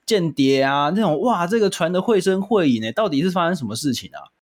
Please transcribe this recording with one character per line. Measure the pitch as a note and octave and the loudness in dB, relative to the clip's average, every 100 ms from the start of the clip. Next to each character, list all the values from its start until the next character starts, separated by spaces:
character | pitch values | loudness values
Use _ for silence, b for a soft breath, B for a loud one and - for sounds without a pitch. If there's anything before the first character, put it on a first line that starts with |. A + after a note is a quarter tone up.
| - | -2
间 | G#3+ E3 | 0 0
谍 | D3 C3+ C3+ | 0 2 4
啊， | C3+ C#3+ D3 | 2 0 0
那 | F#3+ | 0
种， | G3+ D3+ | 0 0
哇， | A#3+ F#3 F3 | 0 0 0
这 | A#3 | 2
个 | G3 | 0
传 | - E3 | 0 -2
得 | F#3 | 0
绘 | F#3+ G3+ | 2 0
声 | F#3+ F#3+ | 2 -2
绘 | G3 G#3+ D3+ | 0 2 2
影 | A2+ | 2
欸， | A2 | -2
到 | A#2+ - | -2 -2
底 | C#3 | 0
是 | F#3 | 0
发 | F3+ E3+ | 0 -2
生 | F#3 | -2
什 | A2+ | -4
么 | |
事 | A2 C#3+ | -4 -4
情 | A#2 F#2+ | -4 -8
啊？ | D2 C2 _ | -18 -20 _